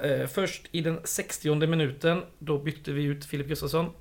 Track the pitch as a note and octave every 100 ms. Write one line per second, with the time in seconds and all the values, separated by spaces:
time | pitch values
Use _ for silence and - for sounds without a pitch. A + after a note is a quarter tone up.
0 | D3 C3 C3 G3 F3+ - - F3 D#3+ D#3+
1 | - - - - D3+ D3+ D#3 E3 C#3+ C3
2 | E3 F3+ F3 - D3+ C#3+ D3 - - C#3+
3 | D3 C#3+ - C#3+ C#3+ D3 D3 D#3+ E3+ -